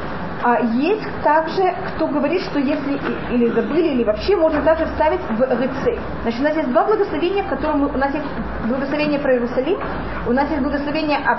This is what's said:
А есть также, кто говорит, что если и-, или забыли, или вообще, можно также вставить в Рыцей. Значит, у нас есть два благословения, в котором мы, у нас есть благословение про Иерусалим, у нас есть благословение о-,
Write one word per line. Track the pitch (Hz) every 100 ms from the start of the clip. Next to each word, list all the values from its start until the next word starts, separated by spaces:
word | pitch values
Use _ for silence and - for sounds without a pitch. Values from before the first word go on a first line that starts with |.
| - - - -
А | 240 240
есть | 240 226 302 427 403 -
также, | 302 311 320 359 370 - -
кто | - 311
говорит, | 277 277 359
что | - 285
если | 262 294 277
и-, | 277 - 233 -
или | 240 233
забыли, | 220 214 302 330
или | 254
вообще, | 220 214 - 392
можно | 320 302
также | 294 320 311
вставить | - 311 359 -
в | 220
Рыцей. | 262 233 254 - - - - -
Значит, | 233 233
у |
нас | 294 311
есть | 269
два | 277
благословения, | 403 415 392 311 349 403
в | 381
котором | 285 302 294
мы, | 285
у | 262
нас | 269
есть | 294 285 - 208 -
благословение | 220 262 277 294 302 285
про | 269
Иерусалим, | 254 233 262 269 381 - - - - -
у |
нас | 247 285
есть | 311
благословение | 269 277 285 311 311 285
о-, | -